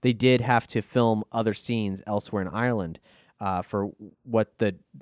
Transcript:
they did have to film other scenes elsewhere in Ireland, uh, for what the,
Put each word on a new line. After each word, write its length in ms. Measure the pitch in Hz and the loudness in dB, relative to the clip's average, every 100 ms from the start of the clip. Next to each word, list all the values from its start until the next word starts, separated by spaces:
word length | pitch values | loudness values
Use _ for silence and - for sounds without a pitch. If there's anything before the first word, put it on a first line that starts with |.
they 120 | 123 | 0
did 280 | 117 123 127 | 2 4 4
have 260 | 120 120 - | 4 2 2
to 140 | 120 | -4
film 420 | 101 127 117 110 107 | -2 2 2 2 -2
other 220 | 117 113 | -2 -2
scenes 480 | 101 - 117 104 95 - | -2 -4 -4 -2 -6 -4
elsewhere 360 | 104 - 104 | -4 -4 -6
in 60 | 92 | -4
Ireland, 500 | 90 123 113 87 82 _ _ _ _ | -4 -2 -2 -4 -8 _ _ _ _
uh, 220 | 101 92 | -4 -4
for 300 | 85 104 98 - 104 _ | -2 -4 -4 -6 -20 _
what 340 | - 113 110 _ | -2 0 0 _
the, 180 | 104 92 _ - | -2 -2 _ -20